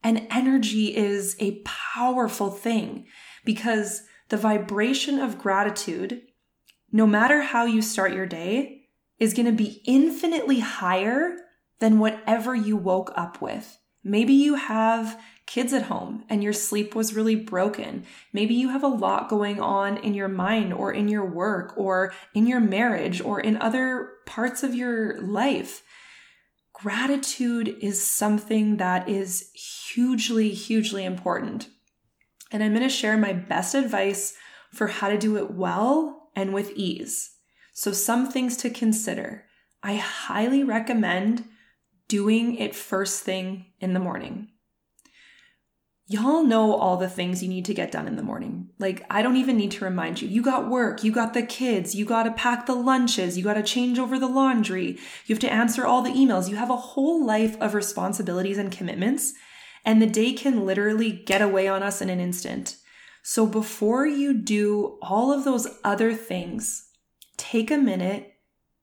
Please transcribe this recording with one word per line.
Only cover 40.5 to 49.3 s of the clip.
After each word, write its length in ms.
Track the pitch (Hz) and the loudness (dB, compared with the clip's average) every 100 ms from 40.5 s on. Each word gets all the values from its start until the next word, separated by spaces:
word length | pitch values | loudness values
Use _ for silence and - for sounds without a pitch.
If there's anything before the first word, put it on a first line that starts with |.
| 277 | 2
recommend 800 | 269 220 220 233 185 180 208 233 - _ _ _ _ _ _ | 2 0 0 0 2 2 0 0 -4 _ _ _ _ _ _
doing 480 | 208 202 220 233 233 | 0 4 2 2 -2
it 180 | 214 | -6
first 480 | - - 190 190 - | -8 -6 -4 -2 -4
thing 440 | - 185 185 190 - _ | -4 -4 -6 -10 -14 _
in 140 | 185 | -2
the 60 | 185 | -2
morning. 480 | 180 - - - 214 _ _ _ _ _ _ _ - _ _ _ _ _ _ _ - | -2 -6 -10 -12 -14 _ _ _ _ _ _ _ -20 _ _ _ _ _ _ _ -6
Y'all 360 | 208 247 320 | 0 2 4
know 320 | 294 226 214 | 6 6 4
all 240 | 202 185 180 | 4 2 2
the 100 | 185 | -2
things 340 | 185 180 180 | -4 -4 -2
you 60 | 185 | -4
need 160 | 185 | -6
to 80 | 180 | -4
get 180 | 202 170 | -4 -4
done 160 | - - | -6 -6
in 100 | - | -6
the 60 | |
morning. 460 | - - - 175 180 - | -6 -6 -8 -10 -12 -6
Like, 280 | 196 190 - | -6 -6 -2
I 140 | 202 | 0
don't 140 | 240 | 4